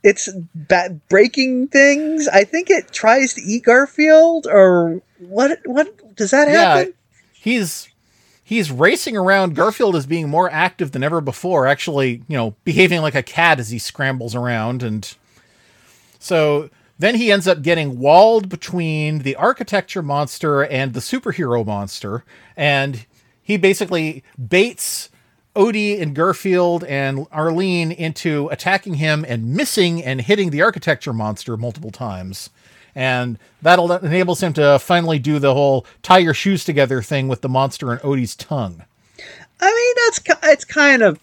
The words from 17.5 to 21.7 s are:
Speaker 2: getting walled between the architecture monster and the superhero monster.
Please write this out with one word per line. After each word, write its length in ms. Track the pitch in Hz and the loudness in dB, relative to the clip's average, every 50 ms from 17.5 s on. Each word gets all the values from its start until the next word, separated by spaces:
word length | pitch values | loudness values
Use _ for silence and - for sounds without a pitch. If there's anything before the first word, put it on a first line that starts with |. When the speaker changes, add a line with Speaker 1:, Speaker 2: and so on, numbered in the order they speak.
| 180 156 | 0 0
Speaker 2:
getting 360 | 135 160 175 165 156 143 127 120 | 2 0 0 0 0 -6 -6 -2
walled 520 | 127 143 156 175 208 226 233 220 202 185 | 2 6 8 8 8 8 6 2 0 -4
between 680 | 185 160 - - - 180 170 160 156 156 151 151 156 151 | -12 -12 -12 -8 -6 -6 -4 -4 -4 -4 -4 -4 -4 -4
the 140 | 131 139 135 | -4 -4 -4
architecture 680 | - - 226 262 - 240 - - 196 - - - 190 | 0 0 -2 0 -2 -6 -4 -4 -4 -4 -4 -10 -10
monster 600 | 160 143 143 143 147 135 - - - 156 143 139 143 | -6 -4 -4 -4 -4 -4 -8 -6 -4 -2 0 0 0
and 280 | 143 143 131 135 135 | -2 -2 -4 -4 -4
the 80 | 117 127 | -6 -8
superhero 640 | - - - 262 - - - - 165 123 120 117 110 | -8 -6 -8 -6 -6 -6 -6 -4 -4 -2 -2 -2 -2
monster. 600 | 104 | -4